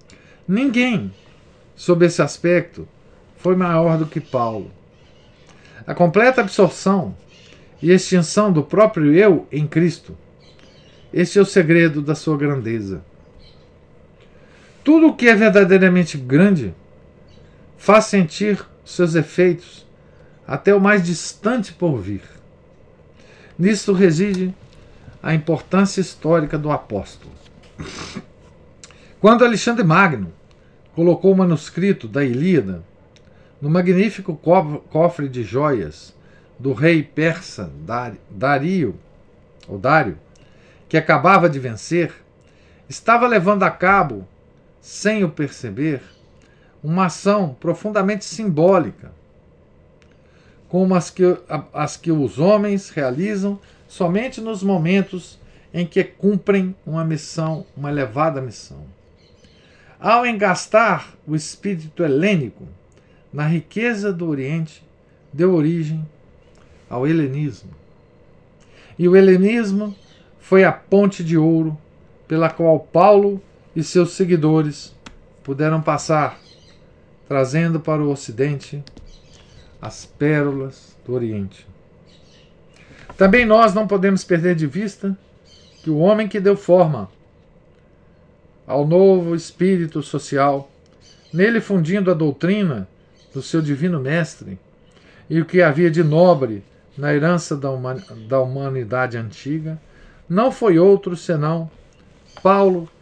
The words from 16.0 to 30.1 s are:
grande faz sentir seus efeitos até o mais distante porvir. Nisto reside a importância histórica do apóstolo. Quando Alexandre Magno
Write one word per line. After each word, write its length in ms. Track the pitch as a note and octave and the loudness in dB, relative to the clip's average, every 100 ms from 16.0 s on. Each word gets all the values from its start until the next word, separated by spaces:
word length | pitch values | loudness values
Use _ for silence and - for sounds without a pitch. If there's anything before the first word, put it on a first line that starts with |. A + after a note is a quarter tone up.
| E3 C#3+ | 0 -6
grande 560 | B2+ C#3 G3+ F3 G#2 - _ - - _ - - - - - - | 0 4 4 2 -2 -10 _ -20 -20 _ -20 -20 -20 -20 -20 -4
faz 300 | - G#3+ G#3+ | 4 4 6
sentir 580 | G3+ E3+ - G#3 G3 - - | 0 0 -2 -4 -4 -6 -20
seus 300 | - - F3 | -12 -2 0
efeitos 720 | E3 D3+ - F3+ E3+ - - - - _ - - - - | 0 -2 2 2 2 -8 -20 -20 -20 _ -20 -20 -20 -10
até 280 | C#3 G3 | -2 2
o 60 | G3+ | 4
mais 240 | G3 G#3 | 4 2
distante 680 | E3+ E3 - - G#3+ B3+ G3 | 0 -6 -8 -6 -4 -4 -6
porvir. 500 | - F3 B2 F#2 G2 - - - _ _ _ _ _ _ _ - - - - | -4 -4 -4 -6 -12 -14 -20 -20 _ _ _ _ _ _ _ -20 -20 -20 -4
Nisto 340 | F#3 G#3 - | -2 0 -2
reside 600 | F#3 F#3+ D#3 G#3 F#3 F#3 F#3 - - - - - - | 2 4 4 0 -2 -6 -8 -20 -20 -20 -20 -20 -12
a 120 | - | -4
importância 640 | D#3+ D#3+ D3+ - F#3 G3 - | -2 -2 -4 0 0 2 -2
histórica 580 | F3 - D3+ E3 D3+ D3+ | -6 -6 0 0 0 -6
do 120 | D3+ | -4
apóstolo. 720 | C#3+ - G2 - - - - - - - - - - - - - - - - - - - - - - | -6 -6 -8 -8 -18 -20 -20 -20 -20 -20 -20 -18 -16 -16 -16 -18 -20 -20 -20 -20 -20 -20 -20 -20 2
Quando 240 | G3+ A#3 | 4 6
Alexandre 400 | A#3+ G#3+ A#3 A#3 | 4 2 -2 0
Magno 480 | E3+ E3 F#3+ | 2 4 2